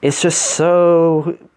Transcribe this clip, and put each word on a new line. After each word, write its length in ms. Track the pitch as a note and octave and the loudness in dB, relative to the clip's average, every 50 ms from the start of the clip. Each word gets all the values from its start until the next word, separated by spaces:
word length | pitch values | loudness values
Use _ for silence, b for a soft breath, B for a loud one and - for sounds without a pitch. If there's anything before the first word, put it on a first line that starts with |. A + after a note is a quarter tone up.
It's 200 | - D3+ C#3+ - | -2 -2 -4 0
just 200 | - F3+ E3 - - - - | -2 -2 -2 -2 -4 -4 -4
so 800 | - D#3 E3+ F3 F3+ F3 E3+ E3+ E3 E3 E3 D#3+ D#3 D3+ D#3+ E3 - - - _ | -2 0 0 2 2 2 4 4 4 2 2 0 0 -2 -6 -8 -10 -12 -20 _